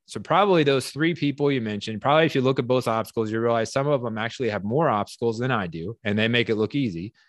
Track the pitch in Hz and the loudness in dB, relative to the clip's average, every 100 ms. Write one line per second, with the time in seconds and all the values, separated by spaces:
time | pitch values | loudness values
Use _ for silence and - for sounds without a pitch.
0 | - 110 - 165 202 175 143 135 - 135 | -14 -10 0 2 4 4 4 2 0 -2
1 | 165 170 143 139 143 135 110 104 110 107 | -2 0 -2 0 0 0 -2 -4 -6 -4
2 | 131 151 160 139 127 135 120 127 120 113 | 2 4 4 2 2 0 2 0 2 -2
3 | 107 - 110 113 117 117 110 131 143 143 | -2 -4 -2 0 0 0 0 -2 0 0
4 | 120 110 113 - 120 104 101 135 151 107 | -2 -6 -6 -4 -2 -2 -2 0 2 2
5 | 101 - 117 110 127 117 90 80 87 117 | -2 -4 -4 -2 -2 -2 -4 -6 -10 -6
6 | 107 104 113 120 113 107 107 143 123 82 | -2 0 2 2 2 0 0 -2 -4 -4
7 | 101 _ | -10 _